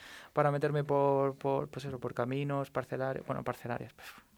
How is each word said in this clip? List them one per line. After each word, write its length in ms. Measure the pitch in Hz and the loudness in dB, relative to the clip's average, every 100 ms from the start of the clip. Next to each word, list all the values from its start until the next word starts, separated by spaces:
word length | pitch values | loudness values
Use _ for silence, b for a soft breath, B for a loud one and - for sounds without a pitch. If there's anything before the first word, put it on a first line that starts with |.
| B B B | B B B
para 180 | - 147 | 2 4
meterme 320 | 143 147 147 | 4 2 2
por, 520 | 147 143 139 139 139 135 | 2 4 6 6 4 0
por, 320 | 139 139 147 | 0 0 -2
pues 160 | - 139 | -6 -8
eso, 140 | 131 | -6
por 140 | 123 | -4
caminos, 560 | - 123 135 143 139 135 | -2 -2 0 -2 -2 -2
parcelarias, 560 | 135 127 127 131 135 - | -4 -4 -4 -4 -4 -4
bueno, 180 | 135 | -4
parcelarias, 500 | - 120 120 120 123 | -4 -4 -6 -6 -8
pf, 280 | - - - - | -14 -18 -18 -20